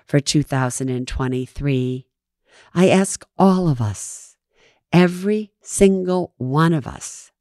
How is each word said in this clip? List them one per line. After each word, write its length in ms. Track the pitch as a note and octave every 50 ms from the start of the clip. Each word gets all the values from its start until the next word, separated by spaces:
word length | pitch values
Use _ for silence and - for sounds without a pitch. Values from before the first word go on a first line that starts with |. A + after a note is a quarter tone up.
| _
for 140 | _ - D3
two 240 | C#3 - - D#3 C#3
thousand 440 | - - C3 C3 B2+ A#2+ - C3+ C3
and 180 | B2+ B2 B2+
twenty-three, 1000 | - - - C3+ B2+ B2+ B2+ C3 B2+ _ - C3+ C#3+ C#3 B2+ B2+ B2+ B2+ C3 - _ _ _ _ _ _ _ _ _ _ _ _ _ -
I 140 | E3 F#3 F#3
ask 360 | B2 F#3+ G3 - - - - _ _
all 320 | - F#3+ G3 F#3 F#3 F#3 E3+
of 120 | C#3+ A#2+
us, 560 | A#2 G#2 G2 - - - - - - - _ _ _ _ _ _ _ _ _ _ _ _ -
every 600 | E3+ F3+ F3 F3+ F3+ F#3 G3+ G#3+ G#3+ G#3+ G#3 _ _
single 720 | _ - - - G3+ G3 F#3+ F#3+ F#3 F#3 F3+ F#3 F3 - _
one 360 | _ B2 B2+ C3 D3 D#3+ E3+ F3
of 140 | D#3 A2+
us, 460 | - - - - - - - - _ _ _